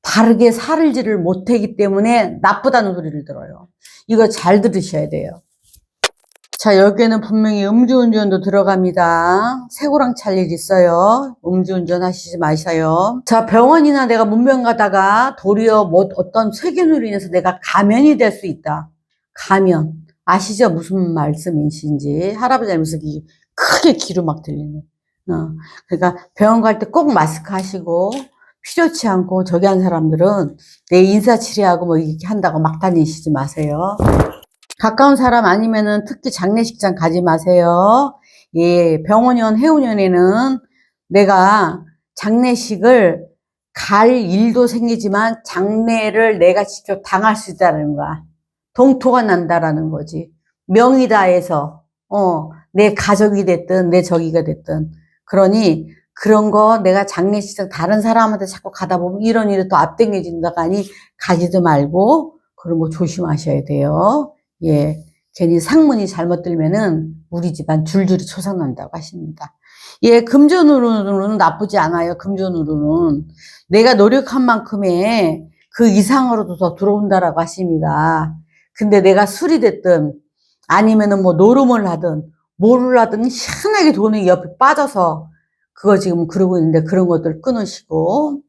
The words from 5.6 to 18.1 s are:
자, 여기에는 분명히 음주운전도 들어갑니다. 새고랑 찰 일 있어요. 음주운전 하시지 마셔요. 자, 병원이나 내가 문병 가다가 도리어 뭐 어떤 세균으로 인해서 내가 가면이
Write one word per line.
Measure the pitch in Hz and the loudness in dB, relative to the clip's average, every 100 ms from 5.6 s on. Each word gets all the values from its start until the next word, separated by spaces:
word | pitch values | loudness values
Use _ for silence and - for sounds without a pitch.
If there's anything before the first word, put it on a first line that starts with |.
| _ - _ _ - _ _ - _ - | _ -20 _ _ -10 _ _ -20 _ -4
자, | 220 196 | 2 4
여기에는 | 196 202 226 220 | 4 4 0 0
분명히 | 214 220 214 208 196 | -2 0 0 0 0
음주운전도 | 226 247 254 240 214 202 190 | 2 2 2 2 2 0 -2
들어갑니다. | 190 196 196 190 185 180 170 165 170 185 226 254 247 | 0 0 2 2 0 0 0 2 0 0 -2 -6 -12
새고랑 | - 294 294 254 240 | -8 -2 0 -2 -4
찰 | 208 190 | -4 -2
일 | 175 | -2
있어요. | 170 - 190 175 170 196 240 277 240 170 | -6 0 2 4 4 2 2 -2 -10 -4
음주운전 | 185 175 190 165 175 | -2 -2 -4 -4 -4
하시지 | 180 180 - 170 | -4 -6 -12 -4
마셔요. | 156 156 170 165 160 165 202 247 - | -2 -2 -2 -2 0 0 0 -4 0
자, | 226 226 | 0 2
병원이나 | 226 247 330 294 277 247 | 4 6 4 4 2 0
내가 | 226 | 0
문병 | 214 220 254 262 | 2 2 2 2
가다가 | 233 233 208 190 190 214 262 - | 0 0 0 2 2 2 0 -4
도리어 | 190 208 226 214 | -2 0 2 2
뭐 | 196 175 196 - | 2 0 0 -4
어떤 | 180 226 220 | -4 -2 -4
세균으로 | 214 339 349 330 302 226 | -4 -6 0 2 2 -2
인해서 | 202 180 | -6 -4
내가 | 175 180 180 | -2 -2 -4
가면이 | - 180 202 226 302 | -4 0 2 4 4